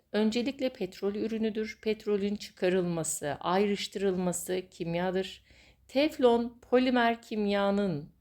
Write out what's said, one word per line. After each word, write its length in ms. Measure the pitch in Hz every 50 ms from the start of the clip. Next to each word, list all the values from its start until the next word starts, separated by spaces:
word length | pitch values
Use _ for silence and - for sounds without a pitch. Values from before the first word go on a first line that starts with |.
| _ _
öncelikle 580 | - 208 214 220 220 240 240 277 269 - 262 254
petrol 460 | - - 190 185 - - 190 202 202
ürünüdür. 640 | 214 220 220 226 220 220 220 202 220 220 214 - -
Petrolün 540 | - 220 214 214 - 208 208 196 196 202 208
çıkarılması, 1040 | - - - - - 202 180 185 190 175 175 170 165 156 - - - - 143 135 -
ayrıştırılması 1200 | - 170 180 196 208 202 202 190 - - - 196 196 196 180 185 180 180 170 - - - 185 185 185 -
kimyadır. 720 | - - 170 165 170 170 180 185 180 190 190 - - - _ _ - - - - _ _ _
Teflon, 720 | - - 262 294 311 302 - 254 240 240 240 233 240 - -
polimer 600 | - - 247 254 254 262 247 247 233 233 233 226
kimyanın, 880 | - - 226 214 208 202 202 202 202 202 202 202 202 190 160 143 160 - _ _